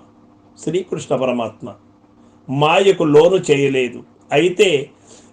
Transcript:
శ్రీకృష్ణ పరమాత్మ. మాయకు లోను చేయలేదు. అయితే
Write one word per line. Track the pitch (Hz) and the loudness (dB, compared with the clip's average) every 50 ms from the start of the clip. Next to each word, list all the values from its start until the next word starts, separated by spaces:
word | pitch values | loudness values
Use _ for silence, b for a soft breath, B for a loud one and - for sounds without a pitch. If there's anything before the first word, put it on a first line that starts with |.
| - - _ _ _ _ _ _ _ _ _ - - | -14 -20 _ _ _ _ _ _ _ _ _ -14 -10
శ్రీకృష్ణ | 165 156 185 190 - 185 160 143 - 147 | -8 -6 -6 -6 -8 -10 -10 -8 -6 -4
పరమాత్మ. | 123 131 127 123 120 117 110 - - - 110 95 - _ _ _ _ _ _ _ _ _ _ _ _ _ - | -4 -2 -4 -4 -4 -6 -8 -10 -14 -18 -18 -18 -20 _ _ _ _ _ _ _ _ _ _ _ _ _ -8
మాయకు | 135 143 147 156 170 190 196 196 185 175 170 | -4 -2 0 2 2 2 2 2 2 2 2
లోను | 156 143 147 160 175 190 185 - - | 2 4 6 6 6 4 0 0 0
చేయలేదు. | 143 139 143 139 135 131 123 120 120 - - - _ _ _ - 139 | 0 0 0 0 0 -2 -4 -4 -6 -12 -18 -20 _ _ _ -4 -2
అయితే | 147 165 180 175 185 208 190 160 135 139 - - _ b b b b b b | 0 0 0 2 2 2 2 0 0 -4 -6 -14 _ b b b b b b